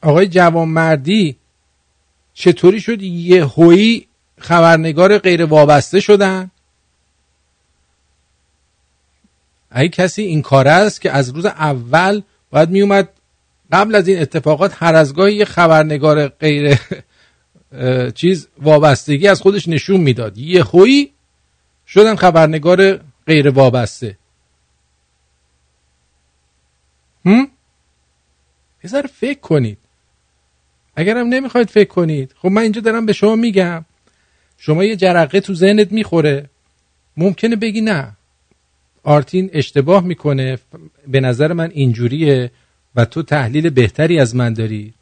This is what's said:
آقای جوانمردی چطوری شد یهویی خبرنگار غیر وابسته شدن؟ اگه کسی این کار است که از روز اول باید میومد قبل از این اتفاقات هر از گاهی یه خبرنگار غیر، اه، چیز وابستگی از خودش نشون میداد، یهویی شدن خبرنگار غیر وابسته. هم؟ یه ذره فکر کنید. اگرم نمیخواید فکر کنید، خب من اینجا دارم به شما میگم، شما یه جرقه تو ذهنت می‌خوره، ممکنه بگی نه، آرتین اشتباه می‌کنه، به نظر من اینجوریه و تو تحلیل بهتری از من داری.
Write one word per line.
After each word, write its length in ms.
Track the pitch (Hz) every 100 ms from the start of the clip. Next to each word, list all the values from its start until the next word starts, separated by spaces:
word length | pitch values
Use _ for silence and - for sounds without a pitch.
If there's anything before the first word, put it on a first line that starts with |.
آقای 260 | 160 151 196
جوانمردی 1080 | 175 175 165 165 160 165 156 135 214 175 127 _ _ _ _ _ _ _ _ _
چطوری 460 | - 180 175 175 208
شد 220 | 185 233
یهویی 1040 | 190 175 170 180 147 113 170 175 220 226 - _ _ _
خبرنگار 800 | - 170 165 165 160 151 185 208
غیر 280 | 185 175 165
وابسته 540 | 151 147 147 - 185
شدن؟ 520 | - 202 196 190 185 _ _ _ _ _ _ _ _ _ _ _ _ _ _ _ _ _ _ _ _ _ _ _ _ _ _ _ _ _ _ _ _
اگه 180 | 123 156
کسی 320 | 165 180 -
این 200 | 214 156
کار 260 | 139 139 131
است 340 | 165 208 -
که 100 | 180
از 180 | 135 127
روز 160 | 135 185
اول 760 | - 156 135 120 151 185 208 196 _ _
باید 200 | 139 165
میومد 400 | 190 202 196 190 _ _ _ _ _ _
قبل 240 | 175 214 214
از 120 | 180
این 120 | 190
اتفاقات 540 | 151 165 147 147 190 -
هر 200 | 170 160
از 200 | 151 143
گاهی 200 | 196 208
یه 100 | 202
خبرنگار 840 | - 170 160 156 151 151 151 143
غیر، 500 | _ 156 147 147 139 - 190 - _ _ _ _ _ _
اه، 400 | 131 127 127 123
چیز 360 | - 170 185 - _
وابستگی 720 | 147 151 151 135 - 143 196
از 140 | 185
خودش 260 | 190 202 165
نشون 340 | 160 - 190
میداد، 360 | 156 120 113 101
یهویی 760 | 147 180 120 170 202 277 285 _ _ _ _ _ _ _ _
شدن 280 | 190 214 214
خبرنگار 840 | 185 165 160 160 151 180 196 190 147 _ -
غیر 240 | 156 143
وابسته. 680 | 135 135 123 117 - 117 95 _ _ _ _ _ _ _ _ _ _ _ _ _ _ _ _ _ _ _ _ _ _ _ _ _ _ _ _ _ _ 180
هم؟ 220 | 220 277 _ _ _ _ _ _ _ _ _ _ _ _ _
یه 60 | 180
ذره 180 | 262 277
فکر 320 | _ 240 277
کنید. 380 | - 156 117 104 _ _ _ _ _ _ _ _ _ _ _ -
اگرم 320 | 175 226 240
نمیخواید 420 | 254 269 247 226
فکر 200 | - 196
کنید، 460 | - 170 151 131 _
خب 100 | 185
من 140 | 202
اینجا 200 | 226 214
دارم 240 | 226 226 220
به 80 |
شما 220 | 202 208 220
میگم، 500 | 233 196 180 170 160 _ _ _ _ _ _ _
شما 260 | - 156
یه 120 | 196 220
جرقه 440 | 185 175 156 185
تو 140 | 196
ذهنت 380 | 185 190 208 208
می‌خوره، 580 | 214 208 170 156 139 143 _ _ _ _ _ _ -
ممکنه 380 | 180 180 226 226
بگی 260 | 220 214
نه، 360 | 220 185 131 104 _ _ _ _ _ _ _ _
آرتین 460 | - 147 139 180 190
اشتباه 500 | 156 131 143 135 196
می‌کنه، 560 | 180 170 147 139 131 131 _ 165 156 _ -
به 120 | 135
نظر 340 | 131 120 151
من 160 | 170 165
اینجوریه 800 | 156 131 113 120 139 160 135 123 _ _ _ _ 120
و 100 | 117
تو 180 | -
تحلیل 460 | - 147 120 139 165
بهتری 500 | 131 113 - 160 170
از 160 | 127 123
من 180 | 120
داری. 400 | 113 110 107 104 _